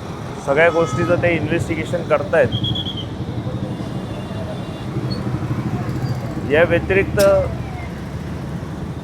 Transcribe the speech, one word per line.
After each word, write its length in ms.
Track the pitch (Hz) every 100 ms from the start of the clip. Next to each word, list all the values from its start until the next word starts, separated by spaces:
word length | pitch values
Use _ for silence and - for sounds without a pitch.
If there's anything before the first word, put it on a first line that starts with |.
| - - - - -
सगळ्या 240 | 139 170
गोष्टीचं 460 | 160 165 - 170 175
ते 200 | 175 165
इन्व्हेस्टिगेशन 680 | 151 165 - 160 160 175
करतायत. 440 | - 147 139 165 151 - - - 1077 - - - - - - - - - - - - - - - - - - - - - - - - - - - - - - - - - - - 120
या 120 | 147
व्यतिरिक्त 560 | 170 170 - 190 190 202 196 190 175 - - - - - - - - - - - - - - -